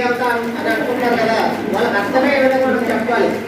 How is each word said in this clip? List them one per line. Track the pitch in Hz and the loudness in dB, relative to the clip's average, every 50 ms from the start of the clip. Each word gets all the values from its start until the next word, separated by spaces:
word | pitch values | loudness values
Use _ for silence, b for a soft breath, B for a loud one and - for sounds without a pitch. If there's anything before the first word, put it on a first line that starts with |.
అవుతాను" | 247 247 240 247 247 240 233 233 233 233 233 - | 4 2 0 0 0 0 0 -2 -2 -4 -6 -4
అని | - 339 | -2 -2
అనుకుంటారు | 339 320 285 262 240 254 254 240 240 | -2 -2 -2 -2 -2 0 0 0 2
కదా, | 233 220 220 226 214 - - - - - - 202 | 2 2 0 0 0 0 -2 -2 -2 -4 -2 0
వాళ్ళకి | 202 233 240 - 202 | 0 0 0 0 -2
అర్థమయ్యే | 196 - - 262 254 - 285 269 262 | -2 0 0 2 2 2 2 4 4
విధంగా | 262 262 262 254 | 2 4 2 2
మనం | - - - 233 - 233 | 2 2 0 0 -2 -2
చెప్పాలి. | 233 226 240 233 208 175 - - - - | -2 -2 0 0 2 2 0 0 -4 -6